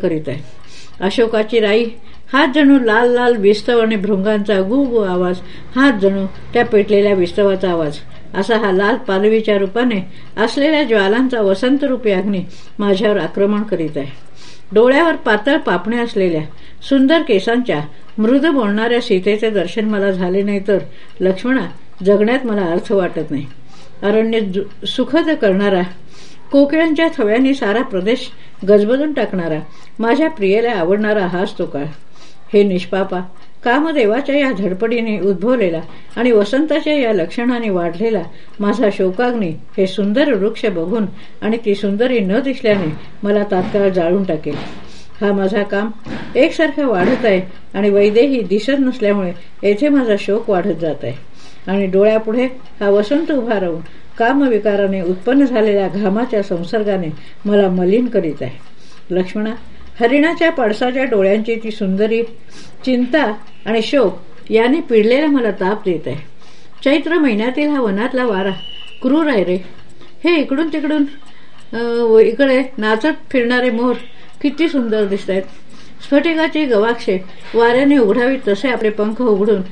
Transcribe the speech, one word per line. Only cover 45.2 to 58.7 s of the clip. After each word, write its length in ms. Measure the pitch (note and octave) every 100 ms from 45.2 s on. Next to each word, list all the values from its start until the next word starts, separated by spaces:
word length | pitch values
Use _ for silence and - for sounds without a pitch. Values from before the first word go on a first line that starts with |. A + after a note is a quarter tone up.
हा 120 | G#3
माझा 300 | G3 F#3+ G#3+
काम 280 | G3+ G3+ A3 - - - - A#3
एकसारखा 500 | E4 - D#4 D4+ C#4
वाढत 380 | F#3+ F#3+ B3
आहे 160 | A#3 F#3 F#3 - -
आणि 160 | F#3+ G#3
वैदेही 520 | G3+ G#3 G#3+ C#4+ C4
दिसत 360 | F3+ G#3 A#3+ C#4
नसल्यामुळे 540 | B3+ B3 G3+ G3+ F#3 F3+ - -
येथे 260 | G3 G#3 D4
माझा 260 | C#4+ A#3 G3+
शोक 320 | - G#3+ A3+
वाढत 300 | F#3 G3+ D#3+
जात 140 | E3 C#3
आहे 100 | A#2 B2+ - - - - -
आणि 160 | G3 F#3+
डोळ्यापुढे 580 | F#3+ G#3+ A3 A3 A#3+ B3+ - - -
हा 100 | G3+
वसंत 420 | G3+ G#3 C#4+ E4
उभा 280 | C#4 A#3 G3+
राहून 200 | F3+ E3 - - - -
कामविकाराने 800 | A#3 C#4 C4+ G#3+ G#3+ G3+ G3 F#3+
उत्पन्न 440 | F3 F#3 A#3+ C4+
झालेल्या 440 | C4+ A#3+ G#3+ G3+ F#3
घामाच्या 540 | F#3+ G#3 G#3 B3 G#3+
संसर्गाने 640 | G3 F3 F3+ A3+ G#3 F#3+ D#3+ D3+ - -
मला 240 | G3+ G#3 G3
मलिन 380 | F3+ F3+ A3+ B3
करीत 360 | G3+ E3 C#3+
आहे. 160 | B2+ - -